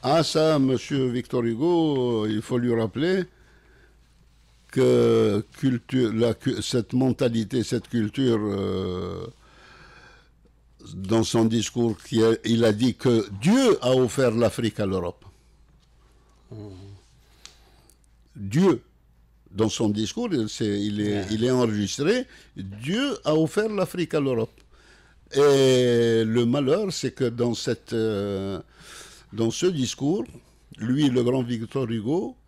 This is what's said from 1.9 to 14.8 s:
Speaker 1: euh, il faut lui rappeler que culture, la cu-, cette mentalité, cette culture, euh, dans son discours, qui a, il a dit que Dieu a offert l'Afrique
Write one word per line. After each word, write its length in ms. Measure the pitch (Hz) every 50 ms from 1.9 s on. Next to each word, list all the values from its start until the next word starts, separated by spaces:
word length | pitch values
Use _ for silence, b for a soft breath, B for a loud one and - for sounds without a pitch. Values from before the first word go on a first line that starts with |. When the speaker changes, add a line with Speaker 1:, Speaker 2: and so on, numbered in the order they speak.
| 143 131 123 123 120 110 107
Speaker 1:
euh, 60 | 107
il 120 | 110 107 -
faut 160 | - 127 123
lui 160 | 120 123 117
rappeler 500 | 113 113 110 - 117 143 175 185 196 175 - b b b b b b b b b b b b b b b _ _ _ _ _ _ _ _ _ _ _ _ _ -
que 720 | 131 127 127 123 120 120 117 117 113 110 107 104 104 110 - - -
culture, 540 | - 135 127 117 - - - 127 127 110 104
la 220 | 113 117 117 110
cu-, 280 | - - 139 - - 104
cette 320 | - - 127 107 - -
mentalité, 680 | 123 127 131 120 - 135 123 117 113 110 95 127 127 107
cette 260 | - - 120 - -
culture, 500 | - 120 110 104 - - 139 127 117 107
euh, 880 | 104 107 101 98 98 98 98 95 95 92 92 90 90 90 90 90 90 87 - B B B B B B B B B B B B B B B B B B B B _ _ _ _ _ _ _ _ _ - - 76
dans 280 | 92 95 92 110 113 110
son 200 | - - 120 113
discours, 520 | 113 110 117 101 - - 120 120 117 110 - -
qui 200 | - - 113 110
a, 100 | 113 113 - -
il 200 | 110 117 113 117
a 80 | 110 107
dit 220 | 104 123 127 110
que 340 | _ - 131 120 113 104 101 101 98 104
Dieu 360 | 165 214 262 269 240 190 - -
a 120 | 123 131
offert 360 | 131 127 117 - - 135 123 110
l'Afrique 480 | 113 120 110 - - 117 110 - -